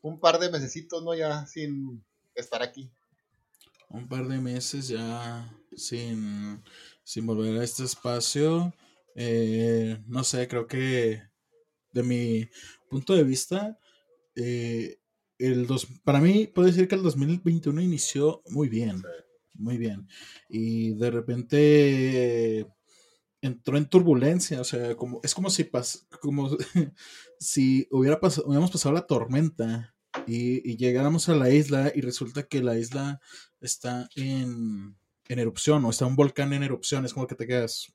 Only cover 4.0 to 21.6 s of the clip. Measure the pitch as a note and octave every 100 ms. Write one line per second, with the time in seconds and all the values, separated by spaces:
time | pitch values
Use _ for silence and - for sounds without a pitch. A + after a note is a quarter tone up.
4 | B2+ C3 B2+ C3+ B2+ B2 - C#3 C3 A2+
5 | A#2 A#2 A#2 A#2 A#2 - _ - - A#2+
6 | A#2+ A2 G#2 G#2 G#2 G#2 _ - - _
7 | - - A2+ G#2+ A2 A2 A#2+ - C3 -
8 | A#2+ A#2+ A#2 C#3+ D#3 E3 F3 - _ _
9 | _ - A#2+ A#2 A2+ A2 A#2 A2+ A2+ A2
10 | A2 B2+ B2+ B2+ B2 B2 A#2 C3 C3 B2+
11 | A2+ G#2+ - _ _ _ _ _ _ B2
12 | B2 B2 A#2+ A2+ A2+ - - - _ C3+
13 | C3+ F#3+ C3+ C3 - F#3 G#3 A3 _ _
14 | _ _ _ - A#2+ A#2+ A#2 A#2 G#2 -
15 | _ _ _ _ C3 B2 B2 C3 - -
16 | - C#3 E3 G3+ A3 - F3+ F3+ F#3 F#3+
17 | F3+ C3+ C#3+ F3 F3 E3 D3 D3+ F3+ D#3
18 | - C#3 D3+ - - C#3 C#3+ A2 A#2 F#2
19 | F#2 - _ _ _ - G#2+ B2 A2+ G2
20 | F#2+ - - - _ A2 A2+ A2+ A2+ G#2+
21 | A#2+ A#2 A#2+ A#2+ A#2+ D3